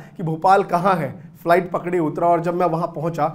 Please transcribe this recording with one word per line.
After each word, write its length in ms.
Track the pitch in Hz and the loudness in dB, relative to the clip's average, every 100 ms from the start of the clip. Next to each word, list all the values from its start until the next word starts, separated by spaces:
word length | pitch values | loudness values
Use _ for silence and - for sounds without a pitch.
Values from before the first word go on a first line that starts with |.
| - - | -10 -8
कि 60 | |
भोपाल 400 | 160 160 185 196 | -6 0 4 4
कहाँ 320 | 185 175 196 180 | 2 0 0 0
है। 360 | 135 - - - | -4 -8 -18 -6
फ्लाइट 280 | 165 175 175 | 2 2 2
पकड़ी, 280 | 170 170 180 | -4 -2 -2
उतरा 280 | 151 180 170 | -2 0 2
और 140 | 170 | 2
जब 140 | 170 175 | 0 0
मैं 120 | 175 | 0
वहाँ 200 | 160 170 | 0 -4
पहुँचा 400 | 156 165 160 156 | -6 -6 -2 -2